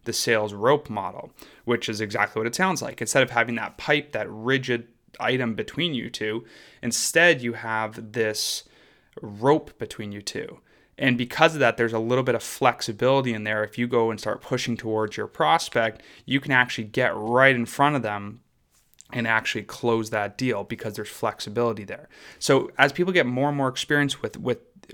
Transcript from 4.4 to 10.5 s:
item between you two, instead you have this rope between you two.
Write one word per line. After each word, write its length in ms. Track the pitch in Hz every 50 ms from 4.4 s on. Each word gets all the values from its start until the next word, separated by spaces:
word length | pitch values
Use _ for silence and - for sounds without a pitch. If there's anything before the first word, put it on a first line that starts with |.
| 110 123 135 135 131 131 123 117 117 - _ _ _ _ - -
item 340 | - 117 127 131 127 117 110
between 380 | 101 104 - - 143 165 175 147
you 160 | 117 113 113
two, 340 | - - 110 107 107 120 135 - - - - - - _
instead 600 | - 120 117 - - - - 165 170 175 165 131
you 120 | 123 117 113
have 580 | - - 113 110 110 110 107 107 113 110 107
this 540 | 104 113 110 110 107 - - - - - - _ _ _ _ _ _ _ _ _ _ -
rope 560 | - 107 101 104 117 139 151 151 143 - - _
between 340 | 113 - - - 107 104
you 100 | 101 101
two. 380 | 104 - - - - -